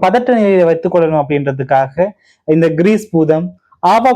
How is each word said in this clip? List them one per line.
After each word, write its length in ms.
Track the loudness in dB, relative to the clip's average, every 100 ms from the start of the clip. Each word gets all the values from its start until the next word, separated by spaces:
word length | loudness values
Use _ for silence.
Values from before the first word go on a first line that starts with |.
பதட்ட 280 | 0 0 0 0
நிலையில 300 | 2 2 2
வைத்துக் 240 | 0 0
கொள்ளணும் 280 | 0 0 0
அப்படின்றதுக்காக 720 | -2 -4 -4 -6 -2 -2 -2 -4 -4 -6 _ _ -2
இந்த 200 | 0 0 0
கிரீஸ் 260 | 0 0 -2
பூதம், 320 | -2 0 -2 -4 -14 _ _
ஆவா 280 | 0 2 2